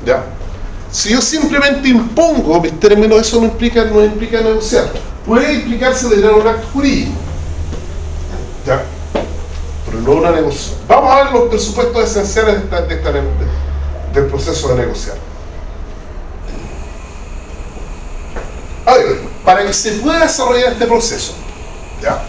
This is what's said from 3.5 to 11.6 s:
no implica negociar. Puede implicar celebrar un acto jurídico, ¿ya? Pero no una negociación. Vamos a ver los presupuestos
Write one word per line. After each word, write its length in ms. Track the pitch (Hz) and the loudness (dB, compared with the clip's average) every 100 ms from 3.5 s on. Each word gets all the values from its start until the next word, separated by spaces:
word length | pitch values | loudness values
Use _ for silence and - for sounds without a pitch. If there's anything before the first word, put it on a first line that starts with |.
| - 233 233 | 2 2 2
no 180 | 214 208 | 4 4
implica 380 | 208 214 226 226 | 4 2 -2 0
negociar. 500 | 220 220 214 226 - - - - - | 2 2 2 0 0 -4 -8 -10 2
Puede 260 | 233 294 | 2 4
implicar 420 | 262 233 233 262 | 0 -2 0 0
celebrar 380 | - 240 202 208 | 0 2 4 6
un 160 | 214 214 | 6 4
acto 180 | 220 - | 0 -4
jurídico, 400 | 269 277 - - - - - - - - - - - - - - - - - | 0 2 0 -2 -4 -6 -6 -6 -6 -6 -6 -6 -8 -6 -6 -6 -6 -8 -8
¿ya? 180 | - 131 - - - - - - - - - - | 0 0 0 -8 -6 -4 -4 -6 -6 -6 -6 -6
Pero 160 | - 113 | -6 -2
no 120 | 117 | 2
una 180 | 147 165 | 4 4
negociación. 480 | 160 147 143 - - - | 2 0 -2 -6 -8 4
Vamos 240 | - 262 | 4 6
a 120 | 269 | 6
ver 80 | 269 | 6
los 80 | 247 226 | 4 2
presupuestos 520 | 214 | 2